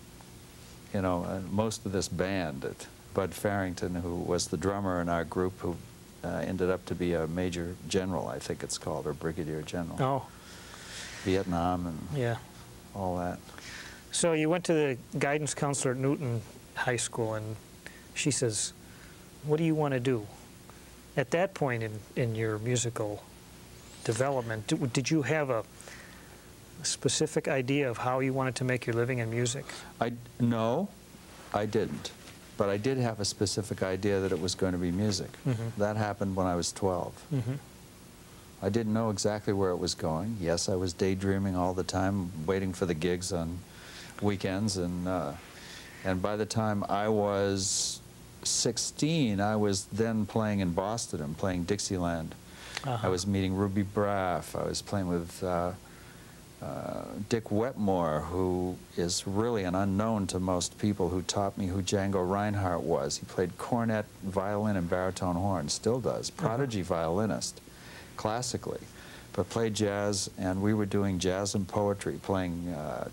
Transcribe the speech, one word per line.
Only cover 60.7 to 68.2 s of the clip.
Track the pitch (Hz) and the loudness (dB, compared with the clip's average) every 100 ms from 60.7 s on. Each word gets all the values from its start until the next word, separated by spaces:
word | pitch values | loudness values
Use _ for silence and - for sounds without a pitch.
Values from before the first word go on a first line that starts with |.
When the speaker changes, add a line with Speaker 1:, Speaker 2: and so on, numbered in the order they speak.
| - | 0
Speaker 1:
people, | 107 101 87 | 0 2 2
who | 90 | 2
taught | 87 104 98 - | 0 0 0 0
me | 95 | 0
who | 98 | 0
Django | 92 101 98 95 90 | 2 2 2 2 2
Reinhardt | 101 104 101 92 85 | 2 2 2 2 2
was. | 76 76 73 - | 2 2 2 -4
He | - | -4
played | - 90 - | 0 0 0
cornet, | - 117 113 107 104 - | 0 2 2 2 0 -6
violin, | 95 98 98 104 107 98 | -2 0 2 2 2 2
and | 85 | 2
baritone | 92 92 92 92 87 | 2 0 0 0 2
horn, | 101 92 76 | 2 0 0
still | - 107 127 | 0 2 2
does. | 85 58 - | 0 -2 -4
Speaker 2:
Uh-huh. | - 123 | -2 0
Speaker 1:
Prodigy | 117 139 104 | 0 0 0
violinist, | 85 85 80 92 110 62 - - - - - - - | 0 2 2 2 2 0 -4 -10 -18 -18 -16 -16 -14
classically, | - | -4